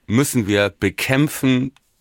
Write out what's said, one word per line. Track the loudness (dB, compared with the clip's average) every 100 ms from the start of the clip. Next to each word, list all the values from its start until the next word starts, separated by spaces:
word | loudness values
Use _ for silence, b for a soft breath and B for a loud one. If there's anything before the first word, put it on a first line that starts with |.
| -4
müssen | 0 0 0 0
wir | 2 0
bekämpfen, | 0 -4 -2 -2 0 0 -2 0 0 -2 -8 _ _